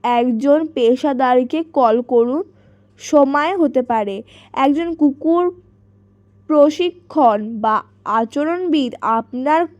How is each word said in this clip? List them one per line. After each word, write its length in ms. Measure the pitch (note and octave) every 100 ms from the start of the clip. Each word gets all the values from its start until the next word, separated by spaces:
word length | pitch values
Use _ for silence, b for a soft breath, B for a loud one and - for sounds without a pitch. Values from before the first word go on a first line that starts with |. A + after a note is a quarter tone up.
একজন 640 | A#3+ A#3+ B3 A3+ C#4 D4 D#4+
পেশাদারকে 960 | C#4 A#3 C4 D4+ C4 B3+ B3 B3 D#4 E4
কল 300 | C#4+ A#3+ A3+
করুন 400 | A#3+ A#3+ A#3 C#4+ G4 b b b b _
সময় 580 | - D4 C#4 C#4+ D#4 F#4+
হতে 260 | D4 C4
পারে। 400 | B3 A3+ G3+ G3 b b b
একজন 420 | - C4+ C#4+ E4+
কুকুর 600 | E4 D4 C#4 D#4+ E4+ F4+ F4 _ _ _ _ _ _ _ _ -
প্রশিক্ষণ 1120 | D4+ D4 D4+ F4+ - _ D#4+ B3 G#3+ G#3+ A3+
বা 220 | A3 G#3+ - _
আচরণবিদ 920 | - A3 A3+ C#4+ D4+ F4 F4+ D4+ B3 -
আপনার 680 | - A3+ A3+ B3 C4+ D#4 E4+ -